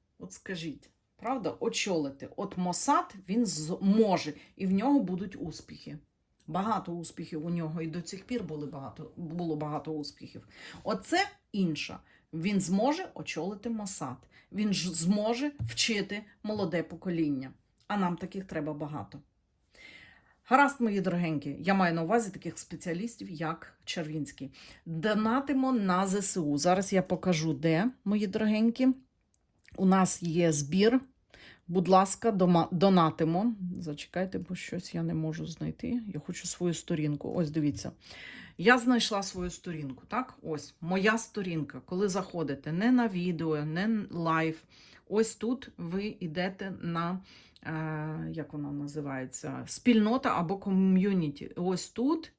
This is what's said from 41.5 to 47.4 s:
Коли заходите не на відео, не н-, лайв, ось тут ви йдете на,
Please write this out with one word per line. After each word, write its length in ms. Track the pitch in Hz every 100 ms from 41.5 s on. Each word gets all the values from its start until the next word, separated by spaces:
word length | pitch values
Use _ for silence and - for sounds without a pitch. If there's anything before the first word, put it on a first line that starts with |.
| 160 143 127
Коли 240 | - 180 202
заходите 640 | 190 185 175 143 139 151
не 180 | 170 233
на 180 | 254 233
відео, 560 | 180 180 160 160 151
не 200 | 151 165
н-, 220 | 214 220 -
лайв, 540 | 170 165 160 160 160 - - - - -
ось 260 | 208 220
тут 360 | - 220 262 - -
ви 400 | 170 190 208 -
йдете 520 | 175 156 185 190 196 175
на, 380 | 170 165 170 185 - -